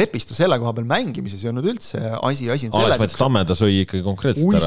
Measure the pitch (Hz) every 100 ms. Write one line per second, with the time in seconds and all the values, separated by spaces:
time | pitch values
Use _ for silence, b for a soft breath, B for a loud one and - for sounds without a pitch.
0 | 220 120 - 117 180 127 117 113 117 175
1 | 233 117 98 98 117 120 170 240 - -
2 | 113 113 127 139 120 139 120 107 113 127
3 | 104 - 131 117 90 92 107 98 95 95
4 | 92 95 139 135 170 202